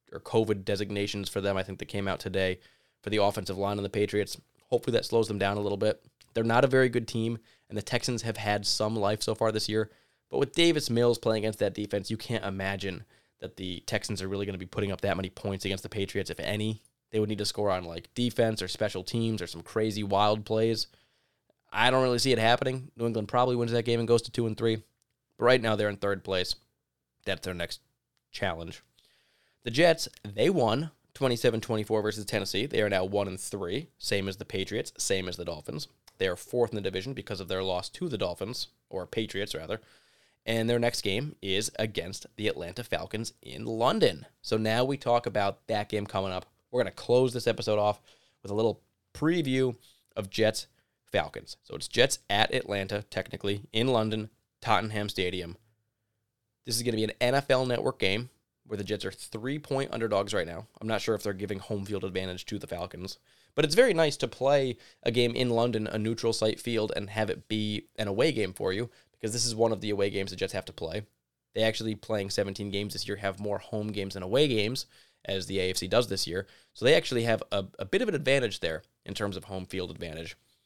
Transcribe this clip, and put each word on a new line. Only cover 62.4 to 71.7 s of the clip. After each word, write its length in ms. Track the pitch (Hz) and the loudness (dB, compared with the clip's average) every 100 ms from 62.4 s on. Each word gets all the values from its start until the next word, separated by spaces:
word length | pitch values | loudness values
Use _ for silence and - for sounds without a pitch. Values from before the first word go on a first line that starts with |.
| - | -8
to 120 | 107 | -8
the 80 | - | -6
Falcons. 520 | 90 87 87 92 - _ _ _ - | -8 -8 -8 -12 -12 _ _ _ 0
But 80 | 156 | 2
it's 100 | 170 | 6
very 180 | 254 165 | 6 6
nice 200 | 156 139 | 2 2
to 100 | 123 | -4
play 500 | - 131 143 135 117 - _ | 0 4 4 2 -4 -12 _
a 80 | - | 0
game 260 | 117 120 117 | 4 4 4
in 140 | 127 | 2
London, 380 | 117 120 110 107 | 4 2 2 -2
a 100 | 110 | -2
neutral 340 | 107 113 117 | -2 0 0
site 280 | 113 110 - | 2 0 0
field, 340 | - 113 107 - | -2 0 0 -2
and 140 | 101 | -4
have 220 | 101 107 | -2 -2
it 160 | - - | -2 -4
be 400 | 110 107 104 - - | -2 -2 -4 -6 -6
an 100 | 104 | -2
away 240 | 98 151 | 2 2
game 220 | 127 98 | 2 -2
for 180 | 92 95 | -2 -2
you, 200 | 95 120 _ _ | -2 -4 _ _
because 220 | _ 110 | _ -6
this 140 | 117 117 | -2 -2
is 80 | 110 | 2
one 160 | 113 | 2
of 100 | 107 | 2
the 80 | 107 | -2
away 220 | 101 101 | 0 0
games 180 | 101 98 | 0 -4
the 80 | 92 | -4
Jets 160 | 95 | -4
have 120 | 98 - | -4 -8
to 60 | |
play. 300 | 87 82 90 107 _ _ _ _ 101 | -8 -6 -6 -8 _ _ _ _ 0
They 80 | |
actually, 320 | 110 | 2